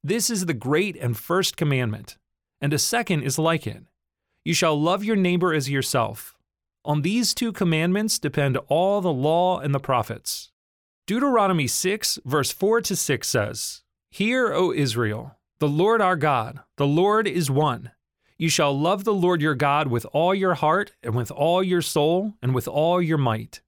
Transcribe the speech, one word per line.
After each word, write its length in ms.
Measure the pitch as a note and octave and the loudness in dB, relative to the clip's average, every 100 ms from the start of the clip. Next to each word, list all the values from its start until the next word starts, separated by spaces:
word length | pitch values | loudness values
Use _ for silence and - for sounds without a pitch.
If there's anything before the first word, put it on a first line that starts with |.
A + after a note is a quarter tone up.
This 280 | D3 A3+ - | -2 -2 0
is 160 | A3 F3 | -2 -2
the 80 | |
great 400 | B2+ B2+ D3+ G3+ | -4 0 0 0
and 200 | D#3+ A#2+ | -2 -4
first 400 | A#2 - F3+ F#3 | -4 -2 0 0
commandment, 600 | - D3+ C3 A#2+ G#2 - - _ _ _ _ | 0 0 0 -2 -6 -12 -20 _ _ _ _
and 140 | C#3+ | -2
a 60 | D3 | 0
second 420 | - A#3 A#3 E3 | 0 -2 0 -2
is 160 | C3 C3+ | 0 0
like 300 | D#3+ E3 - | 0 0 -4
it. 180 | - - _ _ _ _ _ | -12 -20 _ _ _ _ _
You 120 | - | -2
shall 260 | E3 E3 D3 | 0 2 2
love 220 | D#3+ F#3+ | 2 0
your 140 | G#3 G#3 | 0 2
neighbor 360 | F3+ F3 F3+ | 2 2 2
as 160 | D#3 C3 | 0 0
yourself. 640 | C#3 C3 C3 A2 A2 - _ _ _ _ _ | -2 0 0 -2 -6 -18 _ _ _ _ _
On 200 | D3 D3+ | -2 -2
these 320 | D#3 A3+ A3+ | 0 0 0
two 160 | - A3+ | -2 -4
commandments 680 | - F3+ D#3+ E3+ G3 G#3+ - | 0 0 2 2 0 0 -2
depend 400 | D3 - C#3 B2+ - | -2 0 0 -2 0
all 320 | D3+ F#3 G3+ | 2 2 2
the 120 | F3+ | 0
law 460 | C3 D3 E3 F3+ F3+ | 0 2 2 2 0
and 120 | C#3+ | -2
the 80 | C#3 | -4
prophets." 720 | C#3 B2 - G#2 - - - _ _ _ _ _ | 0 -2 -2 -8 -8 -10 -12 _ _ _ _ _
Deuteronomy 600 | - A3+ C#4+ A#3+ G3 F3 B2+ | -4 -2 2 2 2 2 0
six, 500 | - F3+ G#3+ - - | -2 -2 -2 -4 -6
verse 260 | - D3 C3 | -2 -2 -2
four 300 | - G3 A3+ | -2 0 0
to 140 | - | 0
six 340 | F#3 - C3+ - | -4 -2 -2 0
says, 540 | B2 G2+ A2 - - _ _ _ | -2 -2 -6 -10 -12 _ _ _
"Hear, 420 | - G#3 B3+ A#3 | -4 -2 0 0
O 220 | D3+ F#3 | 0 0
Israel, 600 | D3+ C3+ A2+ A2 G#2+ C3+ - _ _ | 0 -2 0 -2 -4 -10 -20 _ _
the 80 | D3+ | -2
Lord 340 | D3 G3+ A3+ | 2 2 4
our 140 | F#3+ | 2
God, 480 | F3 D3+ C3 A2 - _ | 2 2 0 -2 -12 _
the 100 | - | -2
Lord 420 | C#3+ D3+ G3 G#3+ G#3 | 0 4 4 2 0
is 220 | E3+ C#3+ | -2 0
one. 400 | C3+ D3+ A#2 - _ _ _ _ - | 2 2 0 -10 _ _ _ _ -4
You 100 | D#3+ | -2
shall 320 | - D3 C#3 | 2 2 2
love 260 | D#3+ G3+ | 0 0
the 80 | G#3 | 0
Lord 280 | G3+ F3+ F3 | 2 2 2
your 140 | D3+ | 2
God 320 | C#3+ C#3+ D3 D3 | 2 2 2 2
with 180 | A#2 - | -2 0
all 220 | D3 F3 | 0 2
your 180 | G3 F#3+ | 2 0
heart, 400 | D#3+ D#3 F3+ - _ | 2 2 2 -2 _
and 140 | A#2+ | -4
with 160 | A2+ A2+ | -4 -4
all 320 | C#3+ D#3 F3+ | -2 2 2
your 180 | F#3+ F3+ | 2 0
soul, 560 | - D#3 D3 F3+ G#3 - | 0 2 2 2 -2 -4
and 100 | B2 | -2
with 140 | B2+ B2 | -2 -2
all 340 | D3 D#3+ F3+ | 0 2 2
your 160 | E3 D#3 | 2 2
might. 460 | B2+ A2 A2+ - | 0 -2 -6 -18